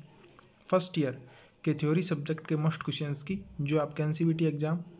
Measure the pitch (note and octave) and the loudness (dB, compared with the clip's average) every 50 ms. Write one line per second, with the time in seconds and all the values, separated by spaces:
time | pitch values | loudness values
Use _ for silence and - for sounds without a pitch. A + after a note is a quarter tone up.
0 | - - - - - - - - - - _ _ - - F3+ F#3 F3 - - E3 | -16 -20 -20 -20 -20 -20 -20 -20 -20 -20 _ _ -4 0 2 2 2 0 0 0
1 | C#3+ B2+ A#2+ - - - - - - - _ _ - D#3+ D3+ D3+ D#3 D3 D#3+ F#3 | 0 0 -2 -6 -12 -18 -20 -20 -20 -20 _ _ 0 0 0 2 2 2 2 2
2 | E3+ - E3 C#3+ C#3+ D#3 D#3+ D#3+ - - D#3+ D3+ D#3 D#3+ D#3+ - - D3+ - - | 2 0 -2 -2 -2 -4 -4 -4 -4 -2 0 2 2 2 0 0 -2 -4 -4 -4
3 | D#3 C#3+ C#3+ C#3+ - - F#3+ G3 - - - - C#3+ C#3 D#3 D#3 D3 D3 - - | -2 -4 -4 -4 -4 -4 -6 -6 -6 -8 -6 -4 0 2 2 2 2 0 -2 -2
4 | D3+ D3+ D#3 - E3+ E3 D#3+ D#3+ E3 D#3 D3 D3 D3+ D#3 E3 F3 - - - | 0 0 0 2 2 2 4 4 2 2 2 2 0 0 0 0 -2 -6 -14